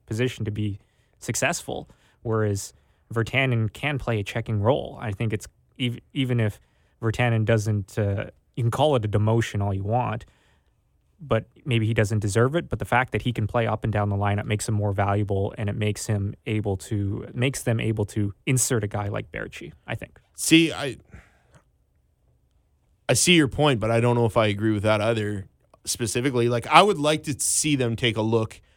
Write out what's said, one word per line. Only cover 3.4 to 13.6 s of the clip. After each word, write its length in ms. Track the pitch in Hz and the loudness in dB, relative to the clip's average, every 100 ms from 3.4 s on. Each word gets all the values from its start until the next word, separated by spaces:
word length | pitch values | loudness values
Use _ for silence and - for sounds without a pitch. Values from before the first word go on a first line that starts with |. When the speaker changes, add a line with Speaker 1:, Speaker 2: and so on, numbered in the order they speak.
| 135 117 110 | 2 2 -2
Speaker 1:
can 240 | - 139 143 | -4 -6 -4
play 220 | - 113 | -2 -4
a 40 | |
checking 360 | 101 117 113 107 | -4 -6 -4 0
role. 380 | 104 147 - - | 2 2 0 -8
I 100 | 113 | -8
think 220 | 95 113 | -4 -4
it's 140 | 107 - _ _ - | -4 -8 _ _ -6
ev-, 180 | 123 120 - | -4 -4 -8
even 260 | - 127 123 | -4 0 0
if 200 | 107 - _ _ _ - | 0 -4 _ _ _ -6
Virtanen 440 | 113 104 123 113 107 | -4 0 2 2 2
doesn't, 520 | 113 101 107 98 - | 2 2 -2 -2 -4
uh, 280 | 101 98 - - _ - | -2 -2 -6 -12 _ -4
you 80 | |
can 60 | 117 | -2
call 260 | - 151 135 | 2 4 4
it 80 | |
a 40 | 107 | 2
demotion 560 | 101 110 117 110 101 | 2 2 2 0 -2
all 100 | 101 | -2
you 100 | 95 | -2
want, 420 | 98 120 113 110 - _ _ _ _ _ _ _ _ - | -2 -2 -2 -6 -10 _ _ _ _ _ _ _ _ -12
but 220 | 143 113 - - - | -2 -2 -2 -12 -2
maybe 200 | 117 110 | 0 2
he 80 | |
doesn't 260 | 113 107 110 | 2 2 2
deserve 360 | 101 107 123 165 | 2 4 4 2
it. 140 | - | -2
But 100 | 110 | -6
the 60 | - | 0
fact 260 | 120 127 | 0 0
that 120 | 107 | -2
he 100 | 123 | -2
can 120 | 117 110 | -2 -2
play 220 | 120 | 0